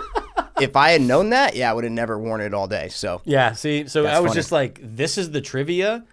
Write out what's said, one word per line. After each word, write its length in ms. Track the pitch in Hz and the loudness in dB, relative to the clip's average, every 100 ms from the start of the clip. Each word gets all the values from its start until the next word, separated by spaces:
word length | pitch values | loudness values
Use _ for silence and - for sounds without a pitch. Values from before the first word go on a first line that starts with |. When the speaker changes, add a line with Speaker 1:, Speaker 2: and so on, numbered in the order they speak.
| 415 - - 359 - - | -4 -8 -6 -6 -4 0
Speaker 1:
if 160 | 135 135 | 2 4
I 140 | 156 | 6
had 100 | 165 | 6
known 300 | 123 143 214 | 4 4 4
that, 260 | 254 277 - | 2 2 2
yeah, 140 | 123 | 0
I 40 | |
would 100 | 113 | 0
have 80 | 117 | -2
never 260 | 113 113 107 | -4 -4 -4
worn 220 | 113 110 | -4 -4
it 100 | 104 | -4
all 140 | 101 98 | -4 -4
day, 200 | 101 85 | -4 -6
so. 340 | - 101 90 | -8 -6 -6
Speaker 2:
Yeah, 280 | - 135 123 | 0 2 2
see, 340 | 117 151 147 143 | 0 -4 -4 -2
so 140 | 156 | 0
Speaker 1:
That's 140 | 151 156 | 4 4
Speaker 2:
I 40 | |
was 100 | 170 | 2
Speaker 1:
funny. 80 | 165 | 0
Speaker 2:
just 140 | 139 | 0
like, 260 | 156 131 - | 0 0 -6
"This 340 | 113 113 160 202 | -12 -4 -4 -2
is 140 | 170 | -4
the 100 | 147 | -4
trivia? 640 | - 135 147 175 202 233 233 | -4 -4 -2 0 0 -2 -8